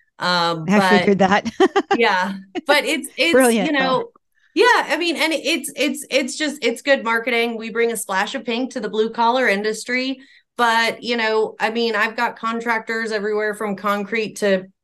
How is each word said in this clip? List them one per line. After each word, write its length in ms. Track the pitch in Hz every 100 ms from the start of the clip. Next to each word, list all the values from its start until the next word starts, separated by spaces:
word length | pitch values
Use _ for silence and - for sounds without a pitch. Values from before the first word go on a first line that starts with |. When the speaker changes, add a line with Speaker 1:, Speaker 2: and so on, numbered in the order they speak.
| _ -
Speaker 1:
Um, 460 | 175 180 170 165 160
Speaker 2:
I 120 | 208
Speaker 1:
but 100 | 190
Speaker 2:
figured 300 | 180 202 196
that. 320 | 190 202 226 - 381
<laughs> 240 | 403 - 381
Speaker 1:
yeah, 380 | 226 185 196 196 - - -
but 200 | 285 233
it's, 240 | 311 - -
it's, 140 | 330
Speaker 2:
Brilliant, 340 | 254 247 226 311
Speaker 1:
you 60 |
know, 260 | 285 262 240
Speaker 2:
though. 140 | 233 _ _ _ _
Speaker 1:
yeah, 320 | 320 480 392 -
I 80 | 302
mean, 180 | 339 247
and 180 | 320
it's, 360 | 302 262 330 - -
it's, 300 | - - -
it's 280 | 262 247 -
just, 260 | 302 -
it's 160 | 233 233
good 240 | 285 269
marketing. 540 | 220 226 226 233 233 220
We 100 | 226
bring 240 | 220 233
a 60 | 220
splash 360 | - 190 208
of 120 | 269 240
pink 260 | 233 262
to 80 | 254
the 80 | 208
blue 220 | 214 220
collar 360 | 226 226 254 240
industry, 760 | 196 214 220 - 247 262 262 - _ _ -
but, 460 | 233 233 208 185
you 160 | 226 240
know, 360 | 220 220 - -
I 80 | 214
mean, 280 | 226 233 208
I've 200 | 220 214
got 220 | 226 -
contractors 760 | 226 226 233 220 220 226 226
everywhere 420 | 214 208 214 214
from 220 | 202 214 190
concrete 600 | 202 202 196 226 214 -
to 320 | 208 190 190 _